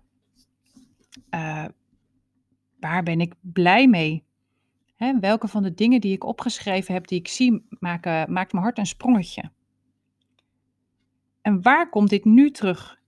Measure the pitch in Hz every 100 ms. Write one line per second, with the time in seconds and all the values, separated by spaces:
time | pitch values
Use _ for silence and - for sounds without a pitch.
0 | _ _ _ _ _ _ _ _ _ _
1 | _ 254 - 165 156 156 160 - _ _
2 | _ _ _ _ _ _ _ _ 156 175
3 | 170 165 170 _ 185 180 175 208 269 180
4 | 156 160 _ _ _ _ _ _ _ -
5 | 151 262 190 220 214 208 190 175 226 254
6 | 196 190 - - 247 - 208 190 190 185
7 | - 180 170 - 254 214 _ - 175 170
8 | 170 160 160 180 190 185 208 226 196 -
9 | 247 220 170 - - _ _ _ _ _
10 | _ _ _ _ _ _ _ _ _ _
11 | _ _ _ _ 214 190 220 302 339 208
12 | 208 202 220 233 285 - 190 170 - _